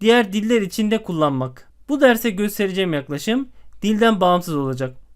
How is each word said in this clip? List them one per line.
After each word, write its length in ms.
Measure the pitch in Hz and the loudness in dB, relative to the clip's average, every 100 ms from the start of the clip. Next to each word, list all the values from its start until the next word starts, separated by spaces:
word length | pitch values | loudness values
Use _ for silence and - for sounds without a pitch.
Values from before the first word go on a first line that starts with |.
diğer 320 | 214 240 208 | 2 4 2
diller 300 | 208 214 240 | -2 0 0
için 280 | 190 - 214 | 0 -2 -2
de 120 | 214 | -2
kullanmak. 640 | 214 165 151 131 127 127 - _ - | -2 0 0 0 -4 -8 -20 _ -4
Bu 120 | 285 | 2
derse 300 | 269 226 233 | 4 4 0
göstereceğim 640 | 185 208 - 196 185 185 | -2 -4 -2 -2 0 -2
yaklaşım 560 | 151 135 156 214 247 269 - - - | -2 -4 -6 -2 -2 -4 -12 -20 -6
dilden 380 | 202 214 233 214 | -2 2 2 4
bağımsız 340 | 180 180 175 | 2 2 0
olacak. 420 | 147 135 131 131 131 - | -4 -2 -4 -6 -10 -20